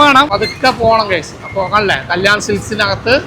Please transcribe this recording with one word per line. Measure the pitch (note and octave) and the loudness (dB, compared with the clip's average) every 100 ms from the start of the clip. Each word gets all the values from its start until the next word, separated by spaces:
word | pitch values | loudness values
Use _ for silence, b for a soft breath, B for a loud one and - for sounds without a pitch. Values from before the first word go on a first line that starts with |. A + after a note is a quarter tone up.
വേണം, | D4 C4 D4 | 6 4 2
പതുക്കെ | G3+ G#3+ - B3+ B3 | 0 -4 0 -2 2
പോണം | A3+ A3+ G#3 | 2 2 0
ഗൈസ്. | F3 D3 - - | -4 -6 -14 -10
അപ്പൊ | F#3+ F3+ G#3 | -6 -2 0
അല്ലേ, | G3 C#3 C3+ | 2 -2 -2
കല്യാൺ | F3 G3 G#3 G#3 | 0 2 0 0
സിൽക്സിനകത്ത് | G3+ - G#3+ G3+ G3 A3+ C4+ | -4 -4 -4 -2 -2 0 0